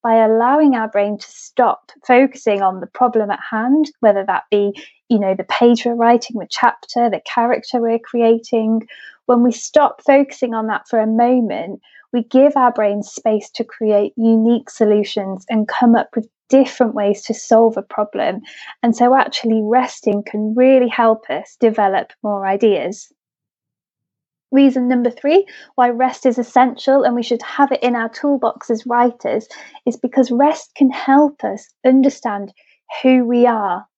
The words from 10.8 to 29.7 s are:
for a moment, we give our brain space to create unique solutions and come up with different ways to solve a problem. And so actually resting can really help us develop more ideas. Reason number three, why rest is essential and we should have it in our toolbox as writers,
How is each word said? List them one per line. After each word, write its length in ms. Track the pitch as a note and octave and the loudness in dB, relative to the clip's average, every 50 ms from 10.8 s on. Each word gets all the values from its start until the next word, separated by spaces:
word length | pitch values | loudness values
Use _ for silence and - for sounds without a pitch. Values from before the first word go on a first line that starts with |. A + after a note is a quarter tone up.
| - _ | -6 _
for 120 | - A3+ | -2 -2
a 60 | G#3+ | 0
moment, 760 | A3 A3 A3+ A#3+ A#3+ B3+ B3+ A#3 G3+ - G#2 E3 G3+ G3 - _ _ _ - _ _ | 0 0 0 2 2 2 0 0 -2 -6 -8 -8 -10 -14 -16 _ _ _ -20 _ _
we 120 | - B3 A#3 | -6 -6 -6
give 320 | _ - C4 C#4 D4 C#4+ | _ 2 4 4 4 4
our 160 | C#4 B3+ B3 | 2 0 0
brain 300 | A#3+ A#3 G#3+ G3+ G3+ G#3 | 0 0 -2 -2 -2 -4
space 460 | G3+ - - - _ A3+ G#3+ G#3+ G#3 - | -8 -10 -16 -6 _ -2 -2 -2 -4 -8
to 140 | _ - A3+ | _ -10 -10
create 480 | - - - A3+ G#3+ G#3 G3+ G3+ - _ | -10 -8 -6 -2 0 0 0 0 -2 _
unique 520 | - A3+ A3+ A3+ A3 A3 A#3 A#3+ A3+ - - | -2 0 2 2 2 2 2 0 0 -2 -10
solutions 800 | - - A3 G#3 G#3 G#3 G3+ - - G#3+ G3 G3 F#3+ F#3+ - - | -4 0 2 2 2 0 0 -2 -6 -8 -6 -6 -10 -12 -10 -4
and 180 | A#3 A3 G#3+ | -4 -4 -2
come 280 | - - - B3 A#3 A#3 | -2 -2 0 2 4 4
up 160 | A3 - _ - | 2 0 _ -8
with 140 | A#3 A3 _ _ _ _ _ | -8 -8 _ _ _ _ _
different 440 | C4 C4+ C4+ C4+ - - B3+ A3 - | 2 2 2 2 0 -2 -2 -2 -2
ways 280 | G#3+ G3+ G3+ G3+ G3+ | -2 -2 -2 -2 -4
to 100 | - - | -6 -10
solve 460 | A3 - - - A#3 A3 A3+ A3+ A3 G3+ | -10 -10 0 2 4 4 4 2 0 -4
a 40 | |
problem. 600 | G3 _ - - G#3 G#3 - - - - F#3+ A3 - - - - - - - _ | -10 _ -6 -6 -6 -6 -4 -4 -4 -4 -4 -6 -12 -18 -20 -20 -20 -20 -10 _
And 120 | - A#3+ A3+ | -2 -2 0
so 200 | - A#3+ B3 C4 | 2 2 2 4
actually 480 | C4+ - - - - - A#3 A3 A3 | 2 2 0 -4 -6 -4 -2 -2 -2
resting 600 | G#3+ G#3 A#3 B3+ B3+ - - - - A3 G3+ G#3 | 0 0 0 0 0 -2 -10 -6 -4 -4 -4 -4
can 320 | G#3 - - G#3+ G#3+ G#3+ A3 | -6 -8 -8 -6 -6 -4 0
really 340 | B3 B3+ C4 C4+ C4 B3 A#3 | 2 4 4 4 4 2 0
help 420 | - - A#3 A3+ A3 A3 - - | -2 0 0 0 0 -2 -4 -10
us 260 | C3+ D#3+ G#3 - _ _ | -10 -10 -10 -14 _ _
develop 540 | B3 A3+ G#3+ A3+ G#3 F#3+ G3 - - _ - _ | 0 0 0 0 -2 0 0 -2 -4 _ -16 _
more 240 | - G#3 G#3 G3 G3 | -8 -6 -6 -4 -4
ideas. 640 | F#3+ G3 G3+ A#3+ G#3+ G3 D#3+ B2+ F3 G#3+ - - _ _ _ _ _ _ _ _ _ _ _ _ _ _ _ _ _ _ _ _ _ _ _ _ _ _ _ _ _ | -4 -2 0 2 2 2 0 -4 -8 -10 -12 -20 _ _ _ _ _ _ _ _ _ _ _ _ _ _ _ _ _ _ _ _ _ _ _ _ _ _ _ _ _
Reason 360 | C4+ C4+ C#4 C4+ B3+ C4 B3 | 2 4 4 4 2 0 -2
number 240 | B3 B3+ B3 A#3+ A#3+ | -2 -2 -2 -2 -4
three, 360 | A#3+ - - C#4+ D#4+ G4 G4 - - - - _ _ | -4 -4 -2 2 2 2 2 0 -12 -20 -20 _ _
why 120 | - B3 B3 | 0 0 0
rest 380 | A#3+ A#3 C4 B3+ - - - | 0 -2 -2 -4 -4 -2 -2
is 100 | C4 A#3+ | -2 0
essential 680 | B3 A#3 - - B3 B3+ B3+ - - - C4+ C4+ C#4 B3 | 0 -6 0 2 2 2 2 0 -4 -2 0 0 2 2
and 100 | B3 A#3+ | 0 -2
we 80 | A#3+ | -2
should 180 | A3+ - B3 A3+ | -4 -4 -6 -6
have 320 | - - - - C#4 C#4 | -6 -10 -2 0 0 0
it 100 | C4+ - | 0 -4
in 140 | - B3 A#3+ | -2 -2 -2
our 140 | A#3 A3+ A3+ | -2 -6 -8
toolbox 580 | - - - C#4+ C#4+ C4 B3+ - - - - - | -8 -6 -2 -2 -2 0 -2 -4 -6 -8 -6 -6
as 160 | A#3 A3 - | -6 -6 -4
writers, 640 | B3 A#3+ A#3+ A#3+ B3 A#3+ _ - - - G#3+ A3 _ - - - - | -4 0 0 0 0 -2 _ -8 -6 -6 -6 -6 _ -20 -20 -20 -20